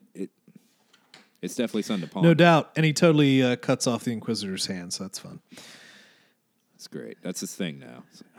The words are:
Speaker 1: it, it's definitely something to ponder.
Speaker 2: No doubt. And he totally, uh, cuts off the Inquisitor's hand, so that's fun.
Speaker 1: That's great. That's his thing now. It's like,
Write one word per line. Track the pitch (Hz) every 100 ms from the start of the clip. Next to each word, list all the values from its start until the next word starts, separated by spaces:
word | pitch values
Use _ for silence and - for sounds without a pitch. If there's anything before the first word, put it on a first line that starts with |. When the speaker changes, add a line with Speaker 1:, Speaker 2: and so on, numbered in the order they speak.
| _ -
Speaker 1:
it, | 95 _ _ - _ _ _ _ _ - _ _
it's | 90 -
definitely | 117 107
something | - 104 78
to |
ponder. | - 170
Speaker 2:
No |
doubt. | 156 175 160 - -
And | 156
he |
totally, | 147 175 151 143 131
uh, | 127 123
cuts | - 127 131
off | 117 -
the |
Inquisitor's | 113 - 107 101 95 -
hand, | 92 87
so | -
that's | 95 -
fun. | 92 - _ - - - - - - _ _ _ _ _ _
Speaker 1:
That's | _ -
great. | - 57 -
That's | - 92
his | 98 -
thing | 90 69
now. | 62 62 -
It's | -
like, | -